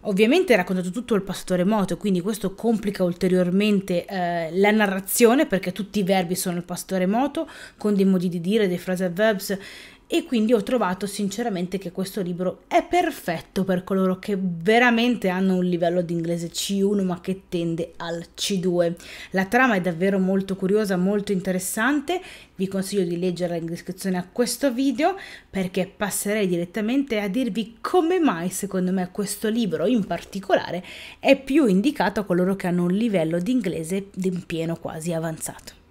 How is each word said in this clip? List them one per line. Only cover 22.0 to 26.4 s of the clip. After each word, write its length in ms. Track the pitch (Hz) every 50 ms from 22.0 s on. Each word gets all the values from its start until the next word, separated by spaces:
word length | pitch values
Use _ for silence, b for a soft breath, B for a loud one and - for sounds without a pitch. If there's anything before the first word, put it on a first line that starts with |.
| 277 - 349 359 370 B B B B B B
Vi 120 | - 190
consiglio 380 | 190 - 190 190 190 202 202 185
di 120 | 170 175
leggerla 380 | 170 180 185 175 160 180 170 175
in 100 | 170 165
descrizione 520 | 165 170 175 - - 180 - - 190 185
a 100 | 180 175 -
questo 400 | - - 247 - - - 277 285
video, 440 | 233 233 269 277 247 220 302 359 381 381 B B B B B _
perché 420 | - 190 185 180 - 196 180 180 -
passerei 500 | _ 208 190 - - - 208 208 220